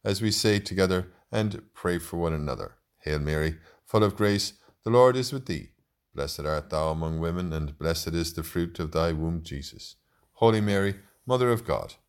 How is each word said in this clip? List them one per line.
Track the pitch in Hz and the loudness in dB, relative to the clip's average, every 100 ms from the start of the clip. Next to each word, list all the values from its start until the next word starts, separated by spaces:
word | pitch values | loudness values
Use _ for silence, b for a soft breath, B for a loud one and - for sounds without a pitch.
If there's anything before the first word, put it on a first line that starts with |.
As | 104 98 | -2 0
we | 110 | 0
say | - 110 104 | 2 2 2
together | - 95 92 92 90 b b | 0 2 2 2 -2 b b
and | 110 107 101 - | -2 -2 -4 -14
pray | - 90 87 | -6 -2 -2
for | - 85 | -4 -2
one | 85 | -2
another, | 80 73 57 50 _ _ _ | -2 -4 -6 -10 _ _ _
"Hail | - 76 | -4 -2
Mary, | 73 76 78 80 b b | 0 0 0 -4 b b
full | _ 110 | _ 2
of | 104 92 | 2 2
grace, | 104 101 - b b b | 2 2 -2 b b b
the | 110 | 2
Lord | 120 127 | 8 8
is | 127 123 | 6 -2
with | 139 | -6
thee. | - 80 - _ _ _ _ | -6 -8 -8 _ _ _ _
Blessed | - 71 - 73 | -6 -6 -4 -2
art | 76 - | -2 -2
thou | 78 80 | -2 0
among | 80 80 80 | -2 -2 -2
women, | 82 87 90 | -2 -2 -4
and | 78 73 73 | -4 -6 -4
blessed | 80 82 - | -2 -2 -2
is | 82 82 | -2 -2
the | - | -6
fruit | 80 87 85 - | -6 -4 -4 -4
of | 80 | -4
thy | 80 85 | 0 0
womb, | 78 82 85 | 0 -2 -4
Jesus. | 80 71 76 - - - _ _ _ | -6 -12 -12 -16 -20 -20 _ _ _
Holy | _ 113 110 | _ 4 4
Mary, | 104 98 98 98 B B - | 2 2 0 -2 B B -2
Mother | 127 123 | 2 2
of | 113 120 | 2 0
God | 69 50 - | -4 -4 -16